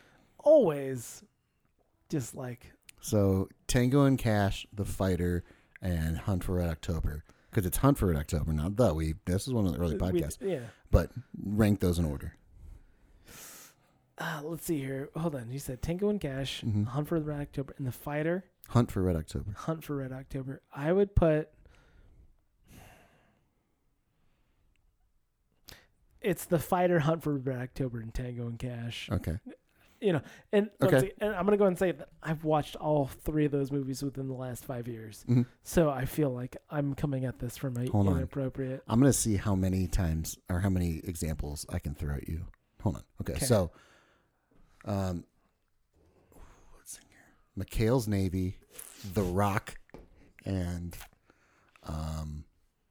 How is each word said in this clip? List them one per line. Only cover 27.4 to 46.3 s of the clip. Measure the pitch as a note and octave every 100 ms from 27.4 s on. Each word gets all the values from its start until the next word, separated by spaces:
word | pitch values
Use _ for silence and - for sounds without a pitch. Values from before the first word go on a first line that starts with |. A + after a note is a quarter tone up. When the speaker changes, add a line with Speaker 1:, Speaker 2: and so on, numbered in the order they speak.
| B2+ B2+
Speaker 1:
October, | B2+ - C3 A#2
and | A2+
Tango | - B2 A#2+ A#2
and | A#2
Cash. | B2+ A#2+ A#2 - -
Speaker 2:
Okay. | F#2 - D#2+ B3+ - _ _ _ -
Speaker 1:
You | G#3+
know, | D#3 - - -
and | G#3 G#3+ -
once | F#3+
Speaker 2:
Okay. | C#3+ F#3+
Speaker 1:
again, | -
and | G#3 F#3+
I'm | F#3+
gonna | G#3
go | G3+
and | F3
say | F#3+
that | C#3 - -
I've | D#3+ D#3
watched | D#3 D3+ C#3+ -
all | D#3 D3+ C3+
three | - - D3+ D3
of |
those | C#3 C3+
movies | C#3+ C3 C3
within | C#3 C3+ C3+
the | B2+
last | B2+ B2
five | - B2 A#2+
years. | A2+ A2 G#2 -
Speaker 2:
Mm-hmm. | A#2+ B2 _
Speaker 1:
So | - F3+ D#3
I | C3 C3
feel | - C#3+
like | B2 B2+ - -
I'm | D3+ C#3+
coming | C3+ D3+ C3 B2+
at | -
this | B2 -
from | - A#2+
a | B2+
Speaker 2:
Hold | G#2+ G2
on. | E2
Speaker 1:
inappropriate. | E2 C#3+ C3 - C3 C3 -
Speaker 2:
I'm | A2
gonna | C#3
see | A2+ A2+ G2
how | G#2+ F#2+
many | F#2 F#2+ F2+
times | - F2 D#2+ D#2+ - -
or | F2
how | G2
many | F#2 F2 D#2+
examples | - D#2+ D#2+ D#2 D2+ D2 -
I | F2
can | - C#2+
throw | D2 C#2+
at | -
you. | E2 F2 - _ -
Hold | G#2+ -
on. | - -
Okay. | F2
Speaker 1:
Okay. | - B2+
Speaker 2:
So, | A2 E2+ - - _ _ _ _ _ _ _ - _ -
um, | G2+ F#2+ F2 - _ _ _ _ _ _ _ _ _ _